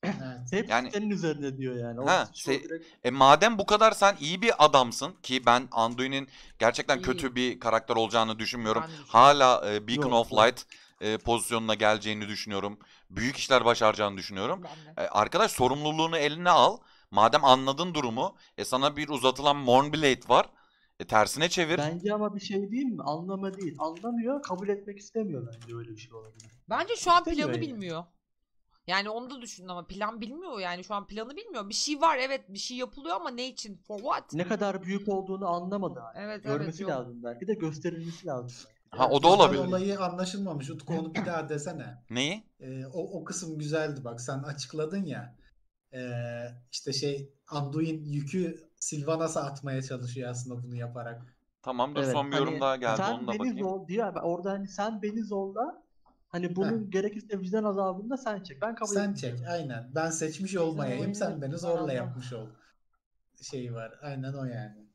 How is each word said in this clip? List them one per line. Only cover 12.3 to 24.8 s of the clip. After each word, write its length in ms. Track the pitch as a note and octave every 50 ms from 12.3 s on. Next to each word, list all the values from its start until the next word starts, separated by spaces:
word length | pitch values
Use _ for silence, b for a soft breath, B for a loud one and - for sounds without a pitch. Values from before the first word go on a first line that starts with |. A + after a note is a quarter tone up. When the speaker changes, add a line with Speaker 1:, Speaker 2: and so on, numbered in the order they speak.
| G#2 G2 - A2 G#2 G2 F#2+ G#2 G#2 G#2 b b b b b b
Speaker 3:
Büyük 260 | F#2 G2 A2 B2 C#3
işler 280 | - - - C#3 B2 A2+
başaracağını 520 | A#2 A#2 - A#2 G#2+ G#2+ G#2 G#2+ G2+ G2
düşünüyorum. 460 | F#2+ F2+ - G2+ F#2+ G2 A#2+ F3 F#3+ F3+
Speaker 4:
Ben 320 | - - - - - -
de. 40 | - F2
Speaker 3:
E, 60 | F2+
arkadaş 420 | - G#2 G#2+ - - E3+ A3 G#3
sorumluluğunu 680 | - - B2+ B2 C3 D3 D3 D3+ D3+ D#3 D#3+ E3 E3 E3
eline 320 | D3 D3 D3 D#3+ F3 F3+
al. 280 | F3 D3+ B2 D#3 G#3 - b b b b b b
Madem 340 | - G2 G#2+ A#2 - - D3
anladın 500 | C3+ C3 C3 C3+ C3+ C3+ C#3 E3+ F#3 E3+
durumu, 420 | D3+ C#3 A#2+ A2+ B2 D3 G3 - b b b b -
e, 60 | G#2
sana 320 | - - B2+ C3+ D3 D3
bir 120 | C#3+ D3+ C#3+
uzatılan 480 | D3 C3 A#2 C3 B2 B2+ C#3 D3 C#3+
Mournblade 720 | D3 C#3 B2 A#2+ B2+ C#3 D3 D3+ D#3 D#3 C#3 B2+ - - -
var. 180 | A#2+ D3+ - - _ _ _ _ _ _ _ _ _ _
E, 60 | -
tersine 420 | - - A2 G#2+ G2+ - C3+ D#3+ F3
çevir. 300 | F3 F#3 F3 D3+ E3 F3+
Speaker 2:
Bence 360 | D3 D3+ E3+ F3 F#3 G#3 G#3
ama 200 | G#3+ G#3 G#3 G3+
bir 60 | G3+
şey 300 | - - G3+ F#3+ G3+ G3
değil 160 | A3 B3+ C#4+
mi? 160 | C4 G#3+ D#3 -
Anlama 520 | C#3+ D3 D#3+ F3 F#3 G3 F#3+ G3 G3 F#3+
değil. 220 | G3 G3 D#3+ - C#3
Anlamıyor, 640 | D#3 D#3+ E3 E3+ G#3 A#3 A#3+ A#3 A3+ A#3 C#4 C#4+ C#4+
kabul 260 | - F#3 F3+ G3+ G3+
etmek 300 | G3+ G3